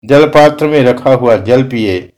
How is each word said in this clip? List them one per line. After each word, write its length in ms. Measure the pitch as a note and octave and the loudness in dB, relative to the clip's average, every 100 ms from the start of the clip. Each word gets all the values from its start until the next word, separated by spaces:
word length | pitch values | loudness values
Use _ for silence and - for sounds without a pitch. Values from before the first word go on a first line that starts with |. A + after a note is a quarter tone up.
जलपात्र 600 | A2 C#3+ D3+ D3+ D3+ D3+ D#3 | 0 2 2 4 2 0 -2
में 160 | D3+ | 0
रखा 320 | B2 B2 D3+ | 0 0 0
हुआ 220 | D3 A#2+ A2 | 0 2 0
जल 260 | G2 B2 | 0 -2
पिए। 360 | C3 B2 G#2+ F2+ F2+ | -2 -4 -4 -6 -10